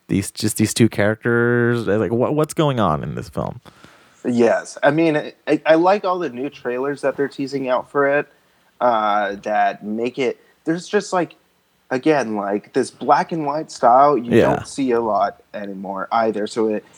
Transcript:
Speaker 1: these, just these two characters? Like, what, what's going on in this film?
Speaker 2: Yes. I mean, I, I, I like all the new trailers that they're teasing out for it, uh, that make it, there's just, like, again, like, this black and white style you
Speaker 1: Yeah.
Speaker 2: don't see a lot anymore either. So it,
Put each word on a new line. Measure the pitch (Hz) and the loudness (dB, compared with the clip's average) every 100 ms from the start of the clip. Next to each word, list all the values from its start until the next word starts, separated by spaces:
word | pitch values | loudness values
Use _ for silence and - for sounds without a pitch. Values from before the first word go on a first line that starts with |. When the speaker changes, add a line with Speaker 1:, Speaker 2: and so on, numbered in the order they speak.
| - | -2
Speaker 1:
these, | 95 - | -2 -2
just | - 110 - | -4 -4 0
these | 110 | -2
two | - 113 | -2 -6
characters? | - 104 110 120 117 120 120 120 120 104 | -2 -2 -2 -2 0 0 0 0 -2 -2
Like, | 104 90 | -2 -2
what, | 117 113 | -2 -2
what's | 151 151 | -2 -4
going | - 151 123 | -2 -2 0
on | 95 76 | 0 0
in | 71 60 | -4 -10
this | - | -10
film? | - 50 117 - _ - - _ _ 127 | -8 -8 -10 -20 _ -20 -20 _ _ -4
Speaker 2:
Yes. | 120 113 92 - - | 2 2 2 -4 0
I | 139 | 2
mean, | 151 165 151 | 4 2 0
I, | 113 - - | -4 -10 -2
I, | 151 151 | 0 4
I | 160 | 4
like | 180 208 | 4 2
all | 196 180 | 0 -2
the | 156 | -4
new | 120 139 | -6 -10
trailers | - 120 123 139 139 | -6 -6 -2 -4 -2
that | 139 131 | -2 -2
they're | 139 | -4
teasing | - 135 135 131 | -4 -6 -4 -2
out | 123 - | -2 0
for | 143 139 | 0 2
it, | 143 147 _ _ _ _ _ | 2 -2 _ _ _ _ _
uh, | 123 113 107 104 101 101 | 2 2 2 2 0 -4
that | 107 104 101 95 104 | -2 2 2 0 -8
make | 110 123 131 | -4 -4 -2
it, | 123 - _ _ | -4 -4 _ _
there's | - 170 - | -4 -4 -2
just, | 208 196 | -2 0
like, | 185 156 - _ _ _ _ _ | -2 -2 -8 _ _ _ _ _
again, | 131 156 147 113 107 | -2 2 2 0 -4
like, | 101 101 - | -2 -4 -2
this | 135 113 | -4 -4
black | - 123 147 180 | -4 2 2 2
and | 170 143 | -4 -4
white | 151 156 | -4 -8
style | - 120 127 143 139 | 2 4 6 6 4
you | 120 117 | 4 4
Speaker 1:
Yeah. | 73 65 | 4 0
Speaker 2:
don't | - | -6
see | - 131 | -4 0
a | 117 | 0
lot | 113 101 98 - _ | 0 0 -2 -4 _
anymore | 104 101 95 95 95 - | -12 -10 -10 -10 -8 -2
either. | 113 113 107 107 | 0 0 -2 -4
So | 120 110 | -2 -2
it, | 107 - | -2 -8